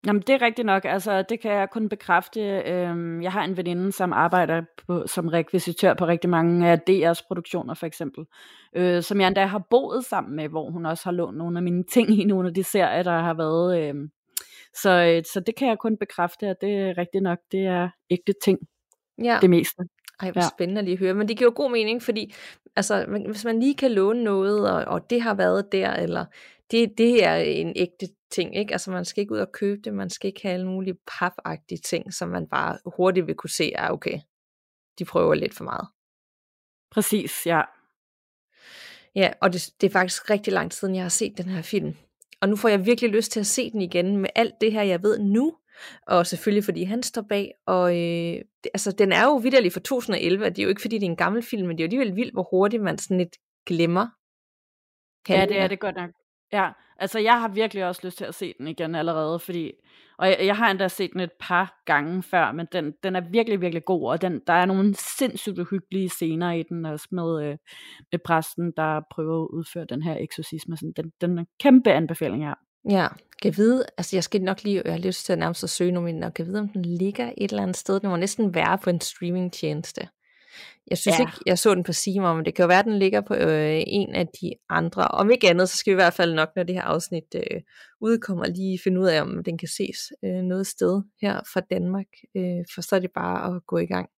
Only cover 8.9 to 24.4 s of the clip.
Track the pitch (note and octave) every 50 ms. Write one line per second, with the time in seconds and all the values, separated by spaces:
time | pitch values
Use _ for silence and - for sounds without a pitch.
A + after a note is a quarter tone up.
8.9 | F3 F3 E3+ - G#3 G3+ F#3+ F#3 F#3+ G3 F#3+ F#3+ G3 G#3 F3 _ A#3 B3+ C#4 -
9.9 | - C4 B3 - A3 F#3 - - C#3 D#3 D#3 D3+ D#3+ D#3+ D3+ - E3+ F3 E3+ D#3
10.9 | E3 E3 - F#3 F3 F3+ E3 G2+ G2+ D3+ E3+ E3+ E3+ F3 F3+ F3 F3 F3+ F3+ -
11.9 | - A#3+ A3+ - A3 G3+ F3 G3+ G3 F#3 F3+ F3+ E3+ F#3+ F#3 - - G3+ F3 -
12.9 | G#2 D#3+ F3+ F3+ E3+ E3 E3 E3+ D#3+ D#3+ D#3+ D#3 D#3+ E3 F3 F3+ F3+ E3+ D#3 D3
13.9 | C#3+ C#3+ C#3+ D3+ _ _ _ _ _ - - - - - - _ _ - - G3+
14.9 | F3+ F3 F3 E3+ E3 E3 E3 - - G3 F3 A3+ A3 - C4+ B3+ A3 G#3+ - A3+
15.9 | A3 - G#3 - - - F3 F3 - _ G#3 G3 F#3 _ - G3+ G#3 G3 G3 F#3+
16.9 | F3 F3 F3 F3 - G3 G3 F3 F3 F3 _ _ - F#3+ F#3+ F#3+ F3+ F3 F3 F3+
17.9 | _ _ _ _ F3+ F3+ _ - G3 - - G#3 F#3+ - - _ _ _ _ _
18.9 | _ _ _ _ _ - A#3 A#3+ A#3 - G3 F3+ F3 E3+ - - - - F3+ -
19.9 | _ _ _ - _ - F#3+ F#3 - F3+ F3 D#3+ - - F3 F3 G3 G#3+ G3+ F3+
20.9 | F3+ F3+ F#3+ F#3 F#3 G#3 G#3+ G#3 A3+ G#3+ B3 A#3+ A#3 C4+ C#4+ C4 A#3+ A#3 A3 G#3+
21.9 | A3+ A#3+ - - G#3+ A3 G#3 G#3 - - - - - _ _ - _ - F#3+ -
22.9 | G#3+ F#3+ - - G3+ G#3 - - G#3+ G3+ G#3+ A#3 A3+ A3+ B3 C#4 C#4+ - C#4 C4
23.9 | A3+ G3 F#3+ G3+ A3+ B3 A#3 G#3+ G3 F#3+